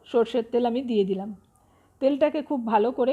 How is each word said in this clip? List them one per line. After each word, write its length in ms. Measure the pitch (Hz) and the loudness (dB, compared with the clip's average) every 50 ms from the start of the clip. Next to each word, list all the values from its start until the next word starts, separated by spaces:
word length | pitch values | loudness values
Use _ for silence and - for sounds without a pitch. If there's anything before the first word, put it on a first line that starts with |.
| _ | _
সর্ষের 400 | - - 240 226 226 - 247 226 - | -2 0 0 0 2 0 -4 -4 -2
তেল 160 | - 240 247 | -2 0 0
আমি 140 | 240 226 254 277 | 0 -2 -2 -4
দিয়ে 220 | 240 233 208 196 | -2 0 0 0
দিলাম। 260 | 185 190 185 196 220 202 - _ _ _ _ _ _ _ _ _ _ _ _ - | 0 -2 -4 -6 -8 -12 -16 _ _ _ _ _ _ _ _ _ _ _ _ 0
তেলটাকে 380 | 269 285 269 311 294 302 311 - | 0 2 2 2 0 0 -2 -4
খুব 180 | - 302 262 233 | -4 -4 -4 -2
ভালো 220 | 220 226 214 208 240 254 | 0 2 2 2 2 0
করে 200 | - 247 254 | 0 0 0